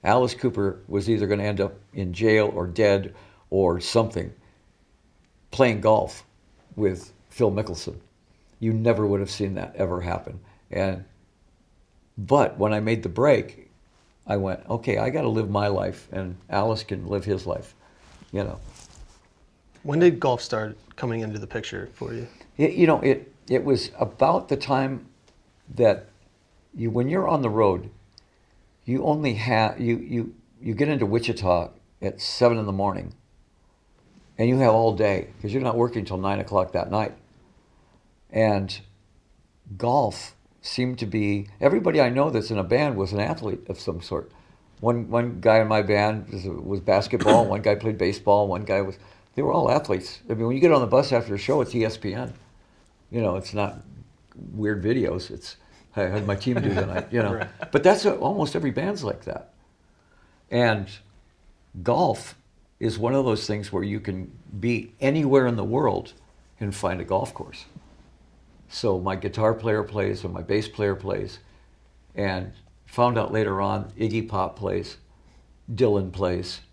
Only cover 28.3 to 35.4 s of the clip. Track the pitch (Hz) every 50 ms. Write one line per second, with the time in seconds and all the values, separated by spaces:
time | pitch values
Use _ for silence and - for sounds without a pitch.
28.3 | _ _ _ _ _ _ _ _ _ _ _ - 120 135 135 151 151 151 151 139
29.3 | 113 104 110 120 120 110 110 107 - - 123 117 117 113 - - 131 120 113 -
30.3 | - - _ _ _ _ - 117 110 98 143 147 151 139 113 98 101 117 113 -
31.3 | 110 - 98 92 90 85 85 - - - _ _ _ _ - 98 - - - -
32.3 | - - 127 120 117 113 107 101 95 95 98 101 95 95 87 85 - - _ _
33.3 | _ _ _ _ _ _ _ _ _ _ _ _ _ _ _ _ _ - _ _
34.3 | _ - 110 117 127 131 135 117 110 113 113 113 104 92 110 101 98 90 - -
35.3 | - -